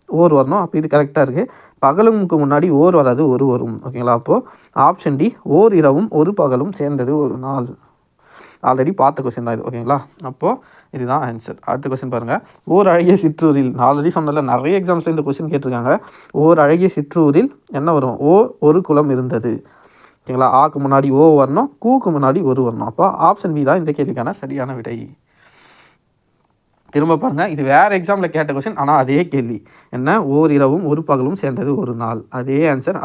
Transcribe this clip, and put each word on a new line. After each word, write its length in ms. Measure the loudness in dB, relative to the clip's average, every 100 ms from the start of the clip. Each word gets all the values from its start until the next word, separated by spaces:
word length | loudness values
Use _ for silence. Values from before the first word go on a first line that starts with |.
| _ 2
ஓர் 160 | 4 4
வரணும். 220 | 2 0 -2
அப்போ 120 | -2
இது 80 | 0
கரெக்டா 300 | 0 0 0 0
இருக்கு. 180 | -2 -6 -8 -20 _ 0
பகலுக்கு 520 | 4 2 2 0 0
முன்னாடி 260 | 2 2 2 4
ஓர் 140 | 4 4
வராது, 240 | 2 2 2
ஒரு 140 | 2 0
வரும். 220 | 0 -4 -8 -10
ஓகேங்களா? 280 | -6 0 0
அப்போ 160 | 0 -2 -2 -18 _ 0 0
ஆப்ஷன் 300 | 2 -4 0
டி, 60 | -2 -2 -2 4
ஓர் 160 | 4 4
இரவும் 280 | 4 2 0 0
ஒரு 120 | 0 0
பகலும் 300 | 0 0 -2 -4
சேர்ந்தது 320 | -4 -4 -2 -2 -2
ஒரு 120 | -4 -8
நாள். 200 | -6 -8 -12 _ _ _ _ _ -20 -20 _ -2
already 240 | 0 0 2
பார்த்த 220 | 0 0
கொஸ்டின் 240 | -8 -6 -6
தான் 100 | -6
இது. 100 | -6
ஓகேங்களா? 300 | -8 -4 -4 -6 _ -16
அப்போ 200 | -6 -4 -4 _ _ _ -10
இதுதான் 280 | -4 -4 -4
ஆன்சர். 300 | -10 -14 -14 -8
அடுத்த 200 | -6 -6
கொஸ்டின் 220 | -8 -6
பாருங்க. 220 | -8 -6 -6 -8 _ -2 2
ஓர் 120 | 4
அழகிய 240 | 4 4 2
சிற்றூரில். 480 | 2 0 2 2 0 0
நான் 120 | 0
already 200 | 2 0 -2
சொன்னல, 260 | -2 -2 -2
நிறைய 280 | -2 0 -2
எக்ஸாம்ஸ்ல 320 | 0 -2 -2
இந்த 100 | -4 -4
கொஸ்டின் 240 | -6 -4
கேட்டிருக்காங்க. 400 | -4 -4 -4 -2 -2 -4 -20 -10 0
ஓர் 160 | 2 4 4
அழகிய 240 | 4 0 -2
சிற்றூரில் 520 | -4 0 2 4 0 -4 _ -6
என்ன 120 | -2 0
வரும்? 200 | -2 -2 2
ஓ, 40 | 4 2 2 2
ஒரு 140 | 2 2
குளம் 220 | 0 2 0
இருந்தது. 380 | -2 -4 -4 -6 -8 _ _ _ _ _
ஓகேங்களா? 260 | -8 0 2 4
ஆக்கு 180 | 2 0
முன்னாடி 240 | 0 2 2 4
ஓ 20 | 6 6
வரணும், 280 | 4 0 -2 -4
கூக்கு 260 | 0 0 0
முன்னாடி 260 | 0 0 0 0
ஒரு 100 | 0 -2
வரணும். 200 | -4 -8
அப்போ 160 | 0 0 2 0
ஆப்ஷன் 280 | 0 -2 -2
பி 80 | 0
தான் 120 | 0
இந்த 100 | 0 -4
கேள்விக்கான 340 | -4 -4 -6 -8
சரியான 340 | -10 -8 -8 -8
விடை. 180 | -10 -12 -14 -20 _ _ _ _ _ _ _ _ _ _ _ _ _ _ _ _ _
திரும்ப 240 | -2 2 2
பாருங்க, 200 | 0 -2 -4
இது 100 | -2 2
வேற 160 | 4 4 2
எக்ஸாம்ல 320 | -2 -2 -2 -2
கேட்ட 180 | -2 -4
கொஸ்டின், 240 | -6 -4
ஆனா 100 | 0 0
அதே 160 | 2 0 0
கேள்வி. 240 | -2 -4 -8 -12 _ _ -6
என்ன? 180 | -2 -2 0 2
ஓர் 140 | 2 2
இரவும் 300 | 2 0 -2
ஒரு 120 | -4 -2
பகலும் 260 | -2 -2 -4
சேர்ந்தது 280 | -6 -4 -4 -4
ஒரு 100 | -4 -6
நாள். 180 | -8 -8 -10 -10
அதே 200 | -4 -2 0
ஆன்சர், 260 | -2 -4 -4